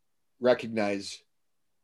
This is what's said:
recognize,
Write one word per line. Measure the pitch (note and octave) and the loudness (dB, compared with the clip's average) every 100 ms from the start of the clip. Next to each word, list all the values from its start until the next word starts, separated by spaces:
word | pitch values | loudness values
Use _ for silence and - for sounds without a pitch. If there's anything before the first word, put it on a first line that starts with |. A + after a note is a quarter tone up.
| _ _ _ _ | _ _ _ _
recognize, | B2 A#2+ A2+ A2 G2+ G2+ F#2+ - _ _ _ _ _ _ | 2 2 0 -2 0 -2 -6 -14 _ _ _ _ _ _